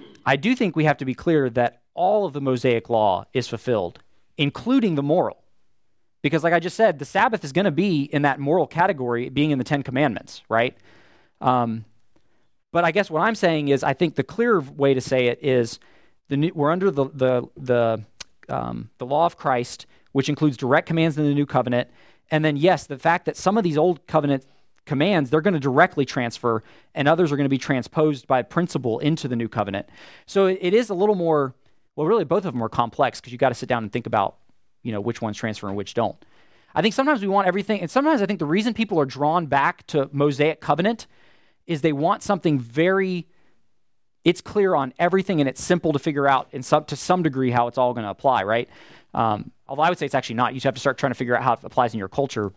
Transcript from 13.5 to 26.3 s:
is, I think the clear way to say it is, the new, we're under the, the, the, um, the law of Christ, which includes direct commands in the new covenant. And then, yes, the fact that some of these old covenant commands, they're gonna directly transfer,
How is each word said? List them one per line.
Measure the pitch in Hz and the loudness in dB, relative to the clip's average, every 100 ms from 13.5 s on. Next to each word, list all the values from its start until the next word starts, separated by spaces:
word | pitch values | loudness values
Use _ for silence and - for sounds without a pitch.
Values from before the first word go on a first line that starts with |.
| 156 143 | 2 2
is, | 139 | 0
I | 147 | 0
think | 139 165 - | 0 0 0
the | |
clear | - - 240 190 | -4 -2 2 2
way | 135 143 139 131 | 0 0 2 2
to | |
say | - 131 123 | 0 2 2
it | 120 | 0
is, | 143 127 113 - - - _ _ - | 0 2 0 -6 -20 -20 _ _ -4
the | 139 | -2
new, | 165 156 | 0 0
we're | 143 | 0
under | 180 196 | 2 0
the, | 139 131 | 0 -2
the, | 139 127 123 - - | 0 0 0 -2 -8
the, | 127 120 113 110 107 - - _ - | 0 2 2 -2 -8 -20 -20 _ -8
um, | - 60 60 113 _ | -6 -6 -8 -12 _
the | 127 | -2
law | 147 170 | 0 0
of | - | 0
Christ, | 147 123 120 - - _ _ | -2 0 -2 -10 -18 _ _
which | 139 151 | -2 0
includes | 143 151 123 | 0 0 0
direct | 123 151 - | 2 2 2
commands | 160 160 147 | 0 0 2
in | 147 | 0
the | 143 | 2
new | 143 | 0
covenant. | 131 123 123 - _ _ _ _ | 0 0 -2 -2 _ _ _ _
And | 156 | 0
then, | 156 143 | 2 2
yes, | 175 160 - | 2 2 -2
the | 135 | -4
fact | 165 170 156 | 0 0 -2
that | - | -2
some | 185 208 | 0 2
of | |
these | 175 143 | 2 2
old | 175 165 - | 2 0 -2
covenant | 156 143 135 - _ _ _ - | 0 2 0 -4 _ _ _ -4
commands, | 135 180 180 123 | 0 2 2 2
they're | 156 | 2
gonna | 185 160 | 2 0
directly | 135 135 185 147 | 2 4 4 2
transfer, | 135 131 117 | -2 -2 -4